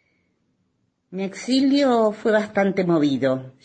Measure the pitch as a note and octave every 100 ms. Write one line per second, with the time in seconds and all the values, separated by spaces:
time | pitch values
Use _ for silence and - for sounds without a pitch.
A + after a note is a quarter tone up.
0 | _ _ _ _ _ _ _ _ _ _
1 | _ F#3 F#3+ F#3+ - C4+ C#4 C#4+ C#4 A#3
2 | A3 G#3 A#3 G#3+ G#3 G3+ G3 F#3+ F3 E3
3 | D3 C3 C3 C3 B2+ -